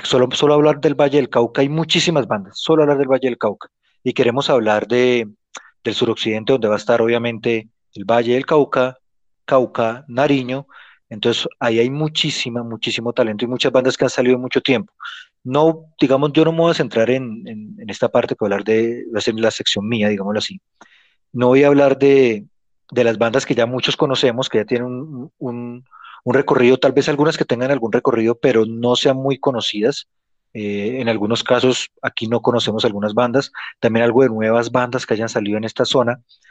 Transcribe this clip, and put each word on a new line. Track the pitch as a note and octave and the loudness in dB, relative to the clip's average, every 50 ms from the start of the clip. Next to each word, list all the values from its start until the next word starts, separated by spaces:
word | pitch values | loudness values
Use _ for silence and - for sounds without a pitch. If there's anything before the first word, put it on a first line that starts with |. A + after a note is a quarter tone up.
| - | -4
solo, | - - C3 B2+ B2+ | 0 2 2 2 2
solo | B2+ - D3+ D3 D3 | 0 0 2 2 4
hablar | D3 D3 D3+ D3+ C#3 | 4 4 2 2 2
del | C3+ D#3+ C#3+ | 0 -2 0
Valle | C#3 D3 C#3+ C3+ D3 | 2 0 2 2 0
del | C3 A#2+ | 0 0
Cauca, | - B2 A#2 A2+ - - | 0 0 0 0 0 0
hay | C#3 C#3 | 0 0
muchísimas | D3 D#3+ E3 D#3+ - F3+ - F#3 E3+ D3 A#2+ G2 | 0 -2 -2 -2 0 0 0 0 0 -2 -2 -2
bandas, | A2+ G#2 F#2+ - - - | -4 -6 -6 -10 -14 -8
solo | - - D#3+ D#3 | -2 2 2 4
hablar | D3+ C#3+ C#3+ C#3 | 4 4 2 2
del | C#3+ C3 | 2 2
Valle | C3+ B2+ B2 C3 | 0 0 0 -2
del | A#2 - | -2 -2
Cauca. | - G#2+ G2 - - - _ _ _ _ _ _ _ | -4 -4 -4 -6 -12 -20 _ _ _ _ _ _ _
Y | B2 A#2+ | -4 -2
queremos | - C3 A#2+ A#2 C3+ C#3 - | 0 0 0 0 0 0 0
hablar | D3 B2 A2 G#2+ G#2+ G#2+ G2+ G#2 | 0 2 2 2 0 0 0 0
de, | A#2 B2 B2 B2+ B2 A#2+ A2+ G#2 - _ _ _ - - - _ _ _ - | 0 2 2 2 2 0 -2 -4 -10 _ _ _ -20 -20 -20 _ _ _ -8
del | A#2 G#2+ | -6 -4
suroccidente, | - B2 A#2 A2 - - A2+ G#2+ G#2+ G#2+ G#2 C3+ | -2 -2 -2 -2 -2 -4 -4 -4 -2 0 0 0
donde | C3 A2 G#2+ | 0 2 0
va | G#2+ | 0
a | G2+ | -2
estar, | - - A#2+ A#2 A2+ | 0 0 0 2 2
obviamente, | A#2 A#2 A#2 A#2 A#2+ A#2 G#2+ A2+ A#2+ A#2 A2+ A2 - _ _ _ _ _ | 2 0 0 -2 -4 -6 -4 -2 -2 -2 -2 -4 -10 _ _ _ _ _
el | G#2 G2 | -10 -4
Valle | G2 A2+ A#2+ A#2 A#2 A#2+ | 0 0 0 2 2 0
del | B2+ C3+ - | 0 0 2
Cauca, | E3 D3+ C#3 - - C3+ B2+ B2+ B2+ _ _ _ _ _ _ _ _ _ _ | 2 2 2 2 0 -2 -2 -2 -4 _ _ _ _ _ _ _ _ _ _
Cauca, | - C#3 C3 B2 A2 - - A#2 A2+ A#2 B2 D3+ - | 0 2 2 2 0 -2 -2 -2 -2 -4 -6 -12 -8
Nariño, | A#2+ B2 C#3+ - C#3+ C3+ B2+ A#2+ B2+ C3+ C#3 - _ - - - _ _ _ _ | -2 -2 0 2 2 0 -2 -4 -8 -8 -10 -14 _ -20 -20 -20 _ _ _ _
entonces, | A2+ G#2 - A#2 A2+ - - - - _ | -12 -4 -2 0 0 0 -4 -8 -8 _
ahí | C3 A#2+ A2+ A2+ | -2 0 2 2
hay | A#2 B2+ | 2 0
muchísima, | C#3 D3 D#3 D3+ D#3 - - D#3 C3 - - B2+ A#2 A#2+ A#2 | 0 -2 -4 -4 -2 -4 -4 -4 -4 -6 -8 -6 -8 -8 -8
muchísimo | A#2 A2+ G#2+ - A#2+ A2+ - A2+ A#2+ B2 | -8 -8 -8 -6 -6 -6 -4 -6 -4 -2
talento | - B2 A2 G#2+ G#2 B2 | -2 -2 -2 -2 -4 -4
y | A#2 | -4
muchas | B2+ A#2+ - C#3 | -4 -2 -2 0
bandas | A2+ C3 B2+ C3 B2+ | 2 2 2 2 0
que | - C3+ | 0 -2
han | B2+ | -2
salido | - - B2+ B2 B2+ | 0 0 2 2 2
en | B2 | 2
mucho | B2+ B2+ - C3+ | 0 -2 -4 -2
tiempo. | - - C3 A2+ G2+ - _ _ - - - - - - _ _ _ | 0 0 0 0 -2 -6 _ _ -16 -16 -16 -16 -20 -20 _ _ _
No, | B2+ C3 D3 D#3 D#3+ D#3+ D#3+ - _ _ - | -4 0 2 2 2 2 0 -6 _ _ 0
digamos, | - B2 C3+ C3+ C#3+ D3+ C3+ | 2 4 4 2 2 2 2
yo | D#3 D#3 | 4 2
no | D#3+ | 4
me | E3 E3 | 2 2
voy | E3 E3+ | 2 2
a | E3 | 2
centrar | - D#3 A#2+ - A#2 A2+ A2+ | 0 -2 -2 0 0 2 2
en, | B2+ C3 C3 A#2+ G#2+ A2+ - A#2+ | 2 0 -2 -6 -10 -12 -12 -14
en, | A2+ G#2+ G#2+ G#2+ - - | -14 -14 -14 -16 -16 -16
en | A#2+ G#2+ | -14 -14
esta | G2 - C3 A#2+ | -6 -4 -2 0
parte | - B2 A#2 - - | 0 0 0 0 -2
que | - A2+ | -4 -2
hablar | G2+ G2+ G2 G2 | -2 -2 -2 0
de, | G#2+ A2 A2 A2+ A#2 A#2 A#2+ - - A#2 | 0 2 2 2 0 -2 -6 -10 -6 -6
va | G#2 | -2
a | |
ser | G2 - A2 | -2 -2 -2
la | A2 A2 A2 | 0 0 0
sección | - - G#2 - - G#2 G2+ A2 | 0 -2 -4 -4 -4 -4 -4 -2
mía, | A#2+ A#2 G#2 G#2 | -2 0 0 0
digámoslo | G#2 G2 F#2+ G2+ G#2 G#2+ | 0 -2 -4 -4 -4 -4
así. | G2 - G2 F#2+ - _ _ _ - - _ _ _ _ _ _ _ _ | -4 -6 -10 -14 -18 _ _ _ -20 -20 _ _ _ _ _ _ _ _
No | - A#2+ B2 B2 | -4 0 4 4
voy | B2+ C3+ C#3+ | 6 6 6
a | C#3+ | 6
hablar | C#3+ C#3+ C#3+ C#3 C3+ C3 | 6 6 6 4 4 4
de, | C#3 C#3 C#3 C#3 C3 A#2+ A2+ G#2 G#2 - _ _ _ _ _ _ _ _ | 4 6 6 6 6 4 2 -2 -6 -12 _ _ _ _ _ _ _ _
de | - A#2+ B2 | -2 0 0
las | A#2 A2+ G#2 | 0 2 0
bandas | A#2 A#2 A2 C3+ - | 0 0 0 0 -2
que | - C#3+ | 0 0
ya | A2+ A#2 | 0 0
muchos | A#2 B2+ B2+ - - C#3 | 0 -2 -2 -4 -4 -2
conocemos, | - D#3 C#3+ C3 A#2+ - B2 A2+ A#2+ B2+ - | 0 0 0 0 0 0 0 0 -2 -4 -2
que | - A2 | -2 -2
ya | G#2 | 0
tienen | - B2+ A#2+ B2 B2+ | 0 -2 -2 -2 -4
un, | B2 B2 C#3+ D#3+ D3 B2 B2 B2+ - _ | -8 -10 -10 -12 -12 -14 -14 -16 -14 _
un, | C#3+ B2+ A#2+ A#2+ A#2+ A#2+ A#2+ B2 B2+ _ - - - - - - _ | -10 -10 -8 -8 -10 -12 -14 -16 -20 _ -20 -20 -20 -20 -20 -8 _
un | B2 B2+ | 0 0
recorrido, | C3+ C#3 - C#3+ - B2 B2 B2+ B2+ | 2 2 2 2 4 4 4 4 4
tal | - C#3 | 2 2
vez | C3 C#3+ C3 - | 2 2 0 0
algunas | D3+ C#3 D3 D#3 D#3 - | 0 0 0 0 0 -2
que | - | -4
tengan | - C3 A#2 B2+ C3 | -4 -2 -2 -2 -2
algún | C#3+ C3+ A2+ A2 G#2 | -2 -2 -2 -2 -2
recorrido, | B2 - C#3 A#2 A2+ A2 A2+ A#2 | 0 0 0 0 2 2 0 0
pero | - - C#3 A#2+ A2 A2 | 2 0 2 4 2 2
no | A2 A2+ A2+ A#2+ B2 B2 A#2 | 0 -2 -2 0 0 0 2
sean | - D3 C3 | 2 0 0
muy | C3 C3+ C#3 C#3 - | 0 -2 -2 -4 -2
conocidas. | - C#3+ C3 A2+ G#2 - - G#2 G#2 B2+ C#3+ - - _ _ _ _ _ _ _ _ _ - | -2 -2 -2 -2 -4 -6 -4 -2 0 0 -2 -2 -8 _ _ _ _ _ _ _ _ _ -14
Eh, | A2 G#2 G#2 G2+ G2+ G2+ G#2+ B2+ C3 | -10 -8 -6 -6 -4 -4 -4 -4 -4
en | B2 A2+ | -2 -2
algunos | A2+ G#2+ G#2 G#2 A#2 A2+ - | -2 -2 -2 -2 -2 -4 0
casos, | - B2+ B2 A#2+ B2+ B2 - - - _ _ | 0 2 2 4 2 2 0 -4 -10 _ _
aquí | - B2+ - - A#2 A2 | -8 -8 -6 -6 -4 -4
no | A#2 A#2 | -2 0
conocemos | - C3+ A#2+ A#2 A2 A2+ G#2 A2 G#2+ | 0 0 0 0 0 -2 -2 -2 -2
algunas | A#2 G2+ G2+ G#2 G#2+ G#2 | -2 -2 -2 -4 -2 0
bandas, | A2+ B2 A#2+ A#2 C3+ C#3 - - - - - - _ | 0 0 0 0 -2 -2 -2 -8 -16 -16 -16 -10 _
también | - A#2 A2 A2+ A#2 | -2 0 0 2 2
algo | A#2+ A2 A#2+ C3+ | 4 4 4 4
de | B2+ | 4
nuevas | A2+ A2 A2 A2 A2+ A#2 A#2 A#2 | 2 0 0 2 2 2 0 0
bandas | A#2 B2+ B2 B2 B2 B2+ - | -2 -2 -2 -2 -4 -6 -4
que | - A#2 | -4 -4
hayan | G#2 A2+ A2+ | -2 -2 -4
salido | - A#2+ G#2 G2+ G#2 G#2+ | -4 -4 -2 -2 -2 -4
en | A2 | -4
esta | A2+ - - B2+ | -6 -4 -2 -2
zona. | - - C#3 B2 A#2 A#2+ - _ _ _ _ _ _ | 0 2 2 2 0 -2 -4 _ _ _ _ _ _